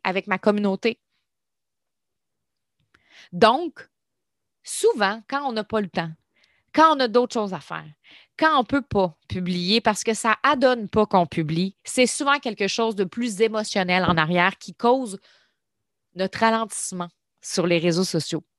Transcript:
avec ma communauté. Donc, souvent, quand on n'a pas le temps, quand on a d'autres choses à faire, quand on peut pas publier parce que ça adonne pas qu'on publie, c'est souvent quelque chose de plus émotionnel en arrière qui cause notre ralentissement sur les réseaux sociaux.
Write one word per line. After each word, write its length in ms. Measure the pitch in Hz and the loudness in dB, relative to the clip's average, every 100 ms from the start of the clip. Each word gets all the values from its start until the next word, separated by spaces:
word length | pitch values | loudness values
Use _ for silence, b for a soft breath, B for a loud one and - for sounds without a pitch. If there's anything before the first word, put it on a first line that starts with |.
| - | -4
avec 220 | 190 196 | -4 -4
ma 100 | 190 | 0
communauté. 640 | 214 208 202 190 233 233 _ _ _ _ _ _ _ _ _ _ _ _ _ _ _ _ _ _ _ b b b b | 0 0 0 -2 -4 -4 _ _ _ _ _ _ _ _ _ _ _ _ _ _ _ _ _ _ _ b b b b
Donc, 560 | 175 214 262 339 - - _ _ _ _ _ _ _ | 4 6 6 -2 -10 -20 _ _ _ _ _ _ _
souvent, 580 | - - 440 339 196 226 - | -12 0 0 2 0 -2 -6
quand 180 | 269 285 | -6 -4
on 60 | |
n'a 140 | 220 208 | -6 -4
pas 160 | 220 | -4
le 80 | 190 | -2
temps, 200 | 185 165 160 _ _ _ _ _ | -4 -6 -10 _ _ _ _ _
quand 220 | - 320 285 | 4 4 4
on 60 | |
a 80 | 247 | 2
d'autres 240 | 233 247 | 2 0
choses 200 | 240 202 | -2 -6
à 60 | 160 | -8
faire, 240 | - 160 156 - b b b - | -10 -14 -14 -20 b b b -2
quand 180 | 320 294 | 2 2
on 60 | |
peut 180 | 226 277 | 0 -4
pas 360 | - 202 185 - - | -2 -2 -2 -4 -10
publier 540 | 185 180 180 175 226 | -6 -4 -4 0 2
parce 240 | 226 202 - | 2 -2 -4
que 80 | |
ça 240 | 220 226 214 | -2 -2 0
adonne 460 | 269 294 254 247 202 | 0 2 2 2 0
pas 180 | 220 214 | 0 2
qu'on 200 | 196 170 | 2 2
publie, 500 | - 156 165 190 - | -2 -2 0 -2 -6
c'est 240 | - - 247 | -4 2 2
souvent 320 | - 285 277 | 2 0 0
quelque 300 | 240 202 196 | -2 -4 -2
chose 260 | - 226 202 | 0 -2 -2
de 80 | |
plus 380 | 185 233 240 185 | -4 -4 -6 0
émotionnel 640 | 220 214 214 208 180 180 175 | 0 0 -4 -2 0 2 2
en 100 | 165 | 2
arrière 420 | 156 175 180 - | 2 2 2 -2
qui 160 | - | -12
cause 460 | - 240 269 240 190 b b b b _ _ _ _ _ 175 | -2 0 2 -2 -10 b b b b _ _ _ _ _ -6
notre 240 | 190 - | -6 0
ralentissement 680 | 226 226 226 - - 185 175 _ _ _ | 2 2 -2 -8 -8 -8 -10 _ _ _
sur 260 | - - 175 | -6 -2 2
les 100 | 170 | 2
réseaux 280 | 175 165 190 | 2 0 0
sociaux. 400 | 165 - 165 - | -2 -4 -8 -10